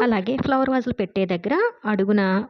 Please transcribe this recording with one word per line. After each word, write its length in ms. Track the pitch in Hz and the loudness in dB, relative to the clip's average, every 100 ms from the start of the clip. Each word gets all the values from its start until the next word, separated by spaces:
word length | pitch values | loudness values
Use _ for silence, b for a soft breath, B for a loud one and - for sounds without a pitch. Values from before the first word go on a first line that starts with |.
అలాగే 320 | 247 214 190 262 | 2 0 -2 -4
ఫ్లవర్ 340 | 254 262 262 | 0 0 2
వాజులు 240 | 262 247 | 0 -2
పెట్టే 280 | 233 190 196 185 | -4 -4 -2 -2
దగ్గర 280 | 175 196 320 466 - | -2 0 0 0 -2
అడుగున 380 | 214 208 196 208 190 190 | -2 0 2 2 2 0